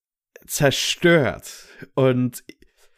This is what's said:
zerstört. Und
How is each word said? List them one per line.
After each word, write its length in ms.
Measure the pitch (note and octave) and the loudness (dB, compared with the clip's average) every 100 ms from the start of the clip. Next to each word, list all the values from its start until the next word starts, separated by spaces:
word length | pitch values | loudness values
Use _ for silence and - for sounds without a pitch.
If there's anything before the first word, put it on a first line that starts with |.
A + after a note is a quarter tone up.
| _ _ _ - - | _ _ _ -20 -12
zerstört. 1200 | - C#3+ - - - E3+ E3+ A2+ - - - - - - | 0 0 0 -4 0 2 4 2 -4 -12 -20 -20 -20 -8
Und 500 | - C3 B2 B2 - - - _ _ _ | 0 0 2 -2 -6 -18 -20 _ _ _